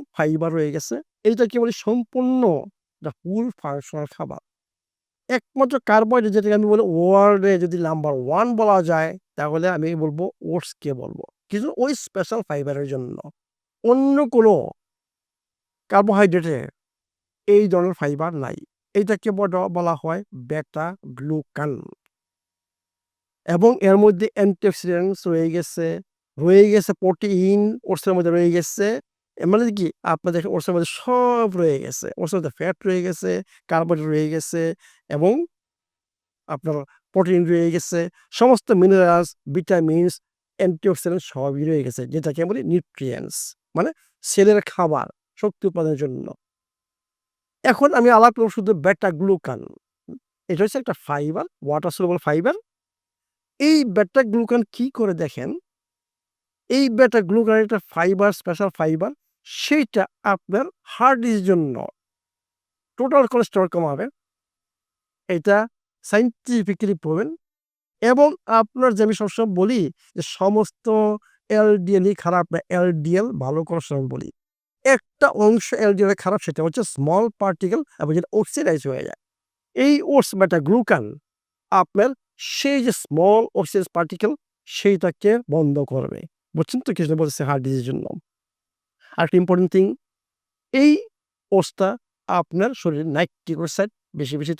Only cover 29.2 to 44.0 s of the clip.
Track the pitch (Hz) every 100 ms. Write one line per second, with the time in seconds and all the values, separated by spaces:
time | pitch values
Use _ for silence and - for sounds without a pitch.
29.2 | _ - 170 208 240 208 175 - - 160
30.2 | 180 170 185 175 170 175 165 - - 247
31.2 | 247 240 226 185 165 139 - - - -
32.2 | 170 190 156 - 170 180 196 185 180 170
33.2 | 185 180 190 _ - 165 170 165 156 151
34.2 | 156 160 - 170 165 170 _ _ - 147
35.2 | 170 269 339 _ _ _ _ _ _ _
36.2 | _ _ - 147 160 151 139 _ _ 190
37.2 | 180 180 170 170 170 165 - 170 175 -
38.2 | _ - 240 240 - 196 185 190 180 170
39.2 | 170 - - 147 160 180 160 160 175 -
40.2 | _ _ _ - 185 165 202 165 180 175
41.2 | - 135 139 139 151 156 127 120 127 151
42.2 | 151 147 175 226 - 175 - - 135 120
43.2 | - - - - _ 156 233 320